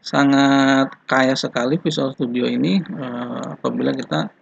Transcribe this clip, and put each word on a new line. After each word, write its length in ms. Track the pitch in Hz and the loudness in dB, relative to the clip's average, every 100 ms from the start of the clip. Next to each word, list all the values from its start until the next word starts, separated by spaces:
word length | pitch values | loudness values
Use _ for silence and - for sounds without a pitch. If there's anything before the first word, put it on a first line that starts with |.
sangat 960 | - 143 139 139 139 139 135 135 135 - - | -2 2 4 4 4 4 4 2 0 -4 -2
kaya 320 | 131 131 131 | 2 2 0
sekali 400 | 135 127 123 156 | -2 -2 0 0
Visual 320 | 165 151 135 | -2 -2 -4
Studio 320 | - 127 123 | -2 -4 -2
ini, 400 | 123 120 151 196 | -2 0 2 0
eh, 720 | 156 165 127 123 123 123 - | -2 -10 -8 -8 -8 -8 -10
apabila 400 | - 127 123 135 | -6 -6 -2 -2
kita 320 | 135 - 156 208 _ | -2 -4 -4 -4 _